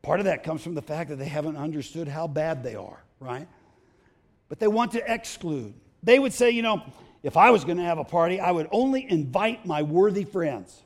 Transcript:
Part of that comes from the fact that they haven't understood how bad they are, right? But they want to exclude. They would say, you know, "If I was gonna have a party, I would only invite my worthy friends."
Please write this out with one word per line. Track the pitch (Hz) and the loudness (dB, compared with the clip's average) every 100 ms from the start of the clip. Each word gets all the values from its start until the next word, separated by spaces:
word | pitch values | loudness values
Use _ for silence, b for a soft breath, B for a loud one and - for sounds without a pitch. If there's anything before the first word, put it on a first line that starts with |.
Part | - 170 | -2 0
of | 196 | 0
that | 151 | -2
comes | 156 160 | -4 -8
from | 165 | -8
the | 160 | -10
fact | 127 151 156 | -8 -10 -8
that | 139 | -8
they | 143 | -6
haven't | 147 156 143 | -6 -6 -6
understood | 151 151 131 165 151 | -8 -8 -10 -10 -10
how | 151 165 | -8 -6
bad | 143 156 151 | -4 -4 -4
they | 120 | -8
are, | 107 95 - _ _ | -12 -14 -18 _ _
right? | 131 127 170 b b b b b b b b b _ | -12 -10 -12 b b b b b b b b b _
But | - | 0
they | 214 | 2
want | 214 233 | 2 0
to | 233 226 | -2 -4
exclude. | 226 - - 175 143 107 - _ _ | -6 -6 -10 -6 -6 -8 -16 _ _
They | 175 254 | 6 6
would | 269 | 6
say, | - 240 | 2 2
you | 233 | 4
know, | 226 196 - B B B | 0 -2 -4 B B B
"If | 143 - | 0 6
I | 220 | 8
was | 220 | 8
gonna | 143 175 | 2 -2
have | 175 165 | 0 -2
a | |
party, | - 170 170 185 | 0 0 2 2
I | 180 | 0
would | 175 156 | 0 0
only | 208 262 262 254 | 0 2 0 0
invite | 170 139 180 220 233 185 | -2 0 0 0 -2 -4
my | 151 | -2
worthy | 151 165 208 196 | 2 4 4 2
friends." | 202 190 160 117 90 - | -4 -2 -2 -4 -12 -20